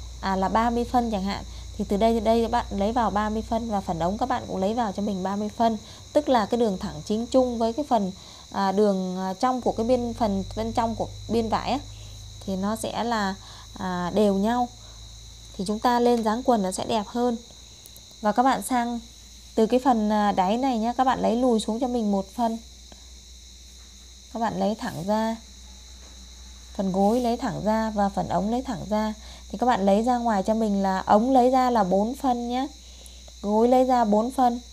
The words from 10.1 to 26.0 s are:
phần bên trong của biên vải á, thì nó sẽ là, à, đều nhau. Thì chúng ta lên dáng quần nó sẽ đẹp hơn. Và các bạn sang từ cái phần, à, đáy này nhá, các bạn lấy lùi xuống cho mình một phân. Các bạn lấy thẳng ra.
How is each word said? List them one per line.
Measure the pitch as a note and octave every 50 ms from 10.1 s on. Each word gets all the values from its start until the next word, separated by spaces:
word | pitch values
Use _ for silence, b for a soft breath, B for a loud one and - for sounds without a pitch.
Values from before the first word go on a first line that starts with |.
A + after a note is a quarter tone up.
| A3+
phần | - A#3 G3+ G3 G3 F#3 - -
bên | G#3+ A3 A3+
trong | A3+ B3 A3+ A#3 G#3+
của | G#3 F3+ - - - - -
biên | G#3+ A#3 A3+ G#3+
vải | A3 E3+ - F#3
á, | A#3+ C#4+ - B B B B B B B B B - - -
thì | G3+ F#3+
nó | F#3 G3 G#3 A3+
sẽ | A3 - - - G3 A3
là, | A#3+ A#3 G#3+ G3 F#3+ F#3+ B B B B B B B - -
à, | F#3+ F#3 F3+ F3+ F3+ E3+ F3+
đều | G#3+ G#3+ G3+ G3
nhau. | G3 G3+ A3+ A#3+ B3 A#3+ - - B B B B B B B B B - - - - - - -
Thì | - F#3
chúng | G3 G#3 A3
ta | - B3 A#3+ A#3+
lên | A#3+ A#3+ A#3+ A#3 A3
dáng | G#3+ A3 B3
quần | C4 C4 A#3+ G#3+
nó | F#3 F#3
sẽ | F#3 - -
đẹp | - A#3 G#3+ G3+
hơn. | - - A#3+ A#3+ B3 A#3 A#3 - - B B B B B B B B B B - - - -
Và | A3 G#3
các | G3+ B3
bạn | B3 C4+ A#3 G3
sang | G#3 - C4 A#3+ A#3+ A#3+ A#3+ A#3 - - - - - - - - - - -
từ | A3+ A3
cái | G#3 B3 B3+ B3+
phần, | C4+ A#3+ A3 G#3 G#3
à, | G#3+ G#3 G#3 G3+
đáy | G3 G3 F3+ F#3+ A3
này | A#3+ C#4 C4+ A#3+ G#3+
nhá, | A3 A#3+
các | A#3+ - C4
bạn | C4 A#3 F3
lấy | F#3 G3 A3+
lùi | A#3+ C4 B3+ A3+ G#3+
xuống | - A3 G#3+ A#3+
cho | C#4 B3
mình | B3 A#3+ G#3+ G#3
một | G3 G3 F#3+ - -
phân. | B3 A#3 A3 A3+ A3+ - - - - - - B B B B B - - - - - - - - - - - - - - - - - - - - - - -
Các | - A3+
bạn | A#3 G3+ E3+ F#3
lấy | G3 G3+ A3
thẳng | - B3+ G3+ C3+ C#3+ F3
ra. | G3 G#3+ A3 A3+ A3+ A3+ A3 - - - - - - - - - - - -